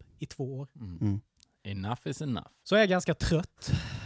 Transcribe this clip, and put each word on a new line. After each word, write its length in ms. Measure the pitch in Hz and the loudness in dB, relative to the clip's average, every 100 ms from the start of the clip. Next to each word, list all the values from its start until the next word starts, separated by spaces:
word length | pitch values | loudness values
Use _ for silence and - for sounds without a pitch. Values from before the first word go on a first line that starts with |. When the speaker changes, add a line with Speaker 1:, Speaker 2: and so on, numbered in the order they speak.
| - - | -20 -14
Speaker 1:
i 80 | - | -14
två 320 | - 135 135 | -8 -8 -6
år, 100 | 139 - | -10 -12
Speaker 2:
Mm. 180 | 107 85 | -12 -2
Speaker 3:
Mm. 200 | 104 101 - _ - _ | 0 0 -4 _ -20 _
Speaker 2:
Enough 380 | - 98 98 120 - | -10 -6 -4 -4 -6
is 140 | 135 | -6
enough. 240 | 151 110 - _ | -4 -4 -6 _
Speaker 1:
så 100 | - 202 | 2 4
är 40 | |
jag 80 | 214 | 6
ganska 260 | 180 - | 4 2
trött 580 | 165 - 160 175 _ - - - - | 0 2 2 0 _ -2 -2 -2 -8